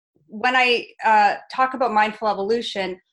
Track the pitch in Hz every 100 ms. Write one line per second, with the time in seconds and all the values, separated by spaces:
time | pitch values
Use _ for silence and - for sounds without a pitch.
0 | _ _ _ 214 247 254 247 233 - -
1 | 220 214 202 165 - - 262 269 247 214
2 | 214 214 214 196 196 233 220 202 185 185
3 | _